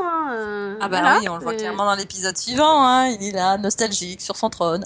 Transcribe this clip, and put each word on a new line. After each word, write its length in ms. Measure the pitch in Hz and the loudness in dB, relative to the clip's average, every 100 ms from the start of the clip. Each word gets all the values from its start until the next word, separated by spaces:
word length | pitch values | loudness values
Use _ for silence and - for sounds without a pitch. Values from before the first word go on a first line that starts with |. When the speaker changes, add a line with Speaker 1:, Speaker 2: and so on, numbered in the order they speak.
Speaker 1:
hein, 300 | 359 330 294 | -2 -2 -2
euh, 420 | 233 208 208 202 208 | -4 -6 -6 -6 -6
Speaker 2:
Ah 80 | 202 | -2
bah 120 | 185 | 2
Speaker 1:
voilà, 180 | 208 349 | 4 4
Speaker 2:
oui, 80 | 185 | 2
on 80 | 170 | -4
le 60 | |
voit 100 | 233 | -6
Speaker 1:
c'est 60 | 226 | -4
Speaker 2:
clairement 260 | 214 202 202 | -4 -2 0
dans 80 | |
l'épisode 420 | 196 196 190 185 180 | 0 -4 -6 -6 -6
suivant, 480 | - 247 302 311 262 | -2 2 6 6 6
hein, 220 | 254 262 | 6 2
il 140 | 214 196 | 0 -4
est 40 | |
là, 240 | 196 185 196 | 0 2 2
nostalgique, 600 | 202 - 220 196 180 185 | 0 0 -2 -2 -6 -8
sur 160 | - - | -8 -4
son 140 | 220 | -4
trône, 340 | - 170 170 | 0 0 0